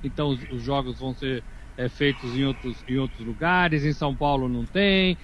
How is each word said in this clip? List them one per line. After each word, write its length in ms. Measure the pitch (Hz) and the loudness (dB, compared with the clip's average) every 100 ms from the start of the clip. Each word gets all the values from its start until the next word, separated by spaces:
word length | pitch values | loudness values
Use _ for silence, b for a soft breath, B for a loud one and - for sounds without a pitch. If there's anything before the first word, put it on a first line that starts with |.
Então 260 | 139 135 147 | -6 -2 0
os, 100 | 127 127 | 0 -4
os 100 | 127 | -6
jogos 380 | 120 139 127 117 | 0 0 0 -4
vão 140 | 131 | -6
ser, 300 | 127 135 127 - B B - | -6 -4 -4 -6 B B -4
é, 100 | 123 | -4
feitos 480 | - 143 135 123 127 | 2 2 2 -2 0
em 80 | |
outros, 320 | 139 131 127 113 - | 0 0 -6 -8 -2
em 100 | 131 | -2
outros 280 | 135 - 117 | -2 -4 -8
lugares. 600 | 110 160 180 175 156 147 | -2 2 4 4 4 2
Em 80 | |
São 200 | 143 147 | 0 0
Paulo 360 | 131 147 139 127 | 2 2 2 2
não 160 | 123 117 | -2 0
tem, 520 | 185 202 190 185 170 | 2 4 6 4 2